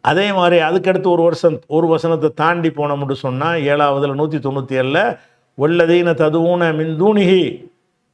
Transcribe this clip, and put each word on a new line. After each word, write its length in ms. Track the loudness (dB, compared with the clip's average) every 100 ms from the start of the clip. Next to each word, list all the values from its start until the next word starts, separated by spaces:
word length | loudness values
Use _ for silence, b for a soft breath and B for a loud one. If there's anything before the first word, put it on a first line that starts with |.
அதே 320 | 0 0 0
மாதிரி 300 | 2 2 4
அதுக்கடுத்து 440 | 2 0 0 0 0
ஒரு 160 | 2
வருஷம், 380 | 2 2 -2 -2 _
ஒரு 200 | -2 0
வசனத்தை 440 | 0 0 0 -2
தாண்டி 340 | 0 0 2 -2
போனோம்னு 440 | -2 -4 -4 -4
சொன்னா, 400 | -4 -4 -4 -2
ஏழாவதுல 600 | -2 0 2 2 0 -2
நூத்தி 240 | -2 -4 -4
தொண்ணூத்தி 340 | -4 -6 -4
ஏழுல, 460 | -2 0 0 -2 -4 b b b -4
"வல்லதீன 560 | 0 2 4 4 2
ததுஊன 600 | 0 0 2 0 0 0
மின் 260 | -2 -4 0
தூனிஹி", 680 | 2 2 2 2 0 -6 -18 _ _ _ _